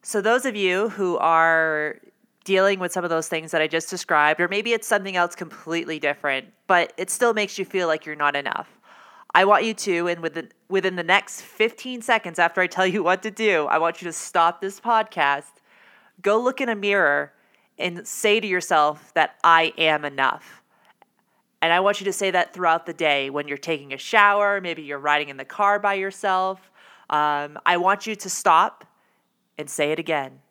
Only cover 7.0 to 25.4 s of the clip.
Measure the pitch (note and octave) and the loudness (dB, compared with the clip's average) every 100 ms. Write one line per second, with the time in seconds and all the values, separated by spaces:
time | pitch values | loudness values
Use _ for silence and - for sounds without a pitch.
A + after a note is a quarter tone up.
7 | F#3 - A#3+ G#3+ G3+ - F3+ F#3+ E3+ D#3 | -6 0 2 2 -2 -6 -6 -2 -2 -2
8 | D#3 D3+ D3 C#3+ C#3 - - _ _ - | -6 -2 -2 -2 -4 -8 -10 _ _ -20
9 | - - - - G3 G3+ A3+ A3 - F3 | -20 -20 0 4 6 6 4 -4 -2 0
10 | F3 E3+ E3 D#3 C3 _ _ F#3+ F#3 F#3 | 0 -2 -4 -6 -12 _ _ -2 -2 -4
11 | E3 F#3+ - - - - A3 A3+ B3+ B3 | 2 2 2 -16 -18 -2 -2 -2 -12 -10
12 | A3+ A3+ F#3 E3 E3+ F3+ F3+ F3+ F#3 F#3+ | -2 -2 -2 0 0 2 -2 0 0 0
13 | E3+ F#3+ A3 G#3 A3 F3 D3 D#3+ E3 D#3+ | 0 0 -2 -2 0 2 2 0 0 -4
14 | F3 D#3 - F3+ E3 F3 F#3+ G3+ A3+ A3+ | -10 -10 -4 2 2 0 -10 -8 0 0
15 | G#3+ - C#3+ C#3+ - _ _ _ _ _ | 0 -2 0 0 -6 _ _ _ _ _
16 | _ _ G3 A3 B3 C4 B3+ G#3+ G3+ G3+ | _ _ 0 0 0 -2 -4 -2 0 2
17 | D#3+ C#3+ C#3+ _ _ _ _ _ F3 F3 | 2 0 -4 _ _ _ _ _ -8 -8
18 | - - G#3+ G#3+ G#3 F3+ E3+ E3 D3 D3 | -12 -2 0 2 0 -4 0 2 2 0
19 | - - D#3 - E3+ E3 E3 - D#3+ D3+ | -6 0 0 2 4 4 4 0 0 0
20 | D3 C#3 C3+ - - - _ _ _ _ | -4 -2 -2 -2 -10 -20 _ _ _ _
21 | _ _ _ _ _ _ E3 F3 G3 G3+ | _ _ _ _ _ _ 2 4 2 0
22 | G3 F3+ G3 F3+ E3+ F3+ F3+ E3 E3 D#3+ | -4 -2 0 0 -2 -2 0 0 -2 -2
23 | D#3 C#3+ C3+ C#3+ D3 C#3+ - D#3 C#3 C3+ | 0 0 -2 -6 -6 -8 -6 -6 -6 -14
24 | - A3+ G3+ G3+ G3+ G3+ F#3 D#3+ D3 C#3+ | 0 4 6 4 2 0 -4 -10 -8 -6
25 | D3 D3 D3 C3+ | 0 0 -2 -10